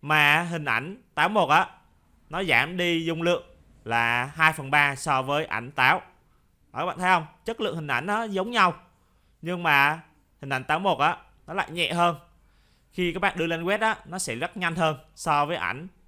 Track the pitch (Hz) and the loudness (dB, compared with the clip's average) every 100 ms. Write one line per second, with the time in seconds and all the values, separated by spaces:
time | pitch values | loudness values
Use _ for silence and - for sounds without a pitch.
0 | 143 151 147 151 175 170 147 113 143 208 | 0 4 6 4 2 -6 -2 -2 -2 -12
1 | _ - 165 214 147 156 - - _ _ | _ 0 0 2 4 4 2 -8 _ _
2 | _ _ _ 165 190 120 143 180 175 165 | _ _ _ -8 2 2 2 -2 0 0
3 | 165 165 165 175 - - _ _ - 117 | -2 -2 0 0 -4 -20 _ _ -2 0
4 | 117 120 131 151 160 156 135 147 143 135 | 2 0 -2 2 2 2 0 2 2 0
5 | - 135 131 143 160 110 120 - 127 180 | 0 0 0 -2 -2 -6 -8 2 4 4
6 | - _ _ _ _ _ _ 127 175 - | -2 _ _ _ _ _ _ -8 -6 -2
7 | 185 180 151 _ - 233 214 160 147 123 | 2 2 0 _ -10 -6 -4 -6 -4 -4
8 | 165 208 226 190 196 240 185 - _ _ | -2 -4 -4 -4 -2 2 2 0 _ _
9 | _ _ _ _ 160 180 170 143 139 160 | _ _ _ _ -8 -4 2 4 4 2
10 | - _ _ _ 139 131 131 156 196 156 | -10 _ _ _ -6 -6 -2 0 2 2
11 | 147 - - _ - 180 - 170 165 170 | 2 0 -12 _ -10 -6 -6 -4 -2 2
12 | 175 156 - _ _ _ _ _ _ - | 0 0 -12 _ _ _ _ _ _ -4
13 | 175 170 196 175 170 165 170 208 220 220 | -4 0 -2 -2 -4 -2 -2 0 0 -4
14 | - 180 - 117 170 - 180 170 160 147 | -10 -10 -8 -6 -6 -4 -4 0 -2 -2
15 | - - - 147 147 175 87 120 185 _ | -10 -10 -2 0 0 -2 -4 -6 -12 _